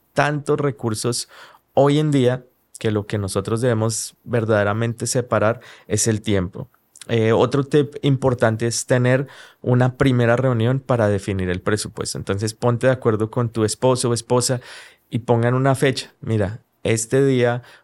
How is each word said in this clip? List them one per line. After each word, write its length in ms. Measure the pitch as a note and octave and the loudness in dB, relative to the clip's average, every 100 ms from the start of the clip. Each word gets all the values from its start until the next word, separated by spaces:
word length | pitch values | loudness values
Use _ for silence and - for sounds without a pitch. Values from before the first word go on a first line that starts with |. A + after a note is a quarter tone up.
| _ | _
tantos 440 | - C#3+ D3 C#3+ D3 | -2 0 -2 -2 -2
recursos 680 | C#3+ - A#2 G#2+ A#2+ A#2+ - - - - _ - | -2 -4 -6 -4 -4 -6 -8 -16 -20 -20 _ 2
hoy 220 | C3+ D3 | 4 4
en 140 | D#3 | 2
día 340 | C#3+ B2 C3 - _ _ - | 2 2 0 -8 _ _ -6
que 140 | A2+ | -2
lo 160 | G#2+ G#2 | -2 -2
que 100 | G#2+ | -4
nosotros 420 | G2 G2+ G2 A2 | -2 -4 -2 -2
debemos 560 | B2+ A2 A2+ G#2+ - - | 0 0 0 -4 -10 -14
verdaderamente 840 | - A#2+ A2 G#2+ G2+ G#2+ A#2 A#2 B2 | -6 -2 2 2 2 0 -4 -4 -4
separar 520 | C3 A#2 A2 G#2 A#2+ - - - | -4 0 0 2 -2 -10 -18 -4
es 200 | G#2 A#2 | -2 0
el 140 | G#2+ | -2
tiempo. 480 | A2 G2 F2+ - - _ _ - - | 0 -2 -2 -8 -16 _ _ -16 -4
Eh, 260 | A#2 A2 | 0 2
otro 300 | G#2+ B2+ C#3+ | 4 2 0
tip 320 | C#3 D3+ C#3+ - | 0 0 0 -2
importante 640 | C#3+ C3 C3 A#2+ A#2 A2 A#2 | -2 0 0 2 0 0 -4
es 180 | - - | -4 -2
tener 400 | B2+ B2 C3 C#3 - - _ | 0 2 0 -2 -12 -20 _
una 360 | A#2+ B2 B2+ B2+ | 0 2 2 2
primera 380 | C#3 B2 A#2 B2 | 2 4 2 2
reunión 440 | C3 A#2+ A2+ C3+ | 2 0 0 0
para 280 | - A#2+ G#2 | 0 0 2
definir 420 | G2+ - F#2+ F#2 | 0 -2 -4 -2
el 120 | F2+ | -4
presupuesto. 580 | - G#2+ - - - - | -2 -4 -4 -10 -10 -8
Entonces, 340 | - G2 G#2+ | -6 -4 -4
ponte 320 | - A#2+ A#2+ C3 | -2 -2 0 0
de 60 | |
acuerdo 380 | B2+ A#2+ G#2+ A2 | 0 0 -2 -2
con 180 | B2+ A#2 | -4 -4
tu 140 | A2+ | -2
esposo 480 | G#2+ - C3 B2 B2 | -2 0 0 2 0
o 20 | |
esposa 480 | A#2 - B2 B2 B2 - - - _ - | -2 0 0 0 -4 -8 -20 -20 _ -8
y 100 | B2 | -4
pongan 360 | - A#2 A#2+ B2+ | 0 2 2 2
una 180 | C3+ | 2
fecha. 400 | C3 C#3 B2+ - _ | 2 0 -2 -8 _
"Mira, 400 | - A2 F#2+ A2+ _ _ | -4 -2 -2 -6 _ _
este 420 | - A2+ A2+ C3 C#3 | -2 -2 0 2 2
día, 380 | B2+ A#2+ A#2+ - - | 2 2 0 -8 -20